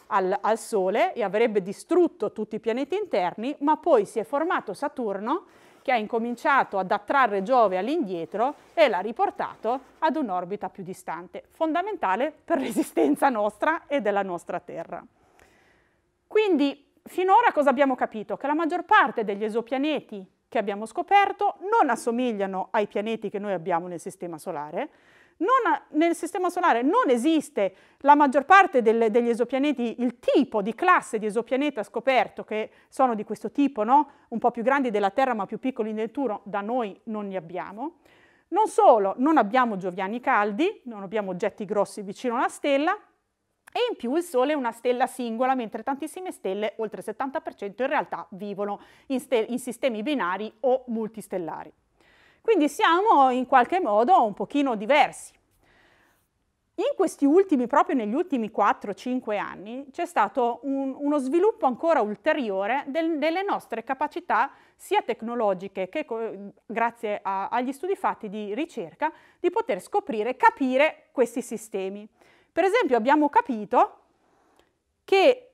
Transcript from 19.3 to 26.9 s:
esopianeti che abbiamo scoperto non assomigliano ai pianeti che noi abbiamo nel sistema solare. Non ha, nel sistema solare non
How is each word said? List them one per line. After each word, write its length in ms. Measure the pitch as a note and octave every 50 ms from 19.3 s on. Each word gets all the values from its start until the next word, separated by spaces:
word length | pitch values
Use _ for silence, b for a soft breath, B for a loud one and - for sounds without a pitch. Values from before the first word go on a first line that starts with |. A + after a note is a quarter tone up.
| G3+ G3 A3
esopianeti 800 | G#3+ G#3 A#3 A3+ A#3 C#4 C4 C#4 D#4 D4+ A#3 - - A3 G3 F#3 _ _ _ _
che 100 | _ -
abbiamo 280 | A#3+ G3+ G#3 G3+ G3+ A3
scoperto 680 | A3+ - F4+ E4+ - G4 G4+ G4+ G4 F#4+ - G#4 G4 - -
non 280 | E4 G4 A4 A#4 F#4+ C#4
assomigliano 800 | A#3 A#3 - B3 A#3 A#3+ B3+ B3 A3 G3 G3 F#3+ F#3+ F#3 - -
ai 140 | - A3 G#3
pianeti 440 | G#3 - G3+ G3+ A3+ A3+ A3 G#3+ G3
che 100 | F#3+ G3
noi 140 | G3+ G#3 F#3+
abbiamo 340 | E3+ D#3+ F#3+ F3 E3 F3+
nel 120 | F3+ F3 D#3+
sistema 380 | - G3 - _ F#3 F3 E3
solare. 520 | D3 - F#3+ E3+ D3 D3 D3+ D#3+ G3 C#4 D#4+ b b b b b b b b b
Non 360 | _ D#4 A4 C5 C5+ A#4 F4 -
ha, 80 | - - _
nel 220 | - D4+ E4+ E4+ D#4+
sistema 360 | - - D4+ - G4+ F#4 F4
solare 340 | F4 F4+ F4+ E4 B3 A#3 B3
non 260 | C#4+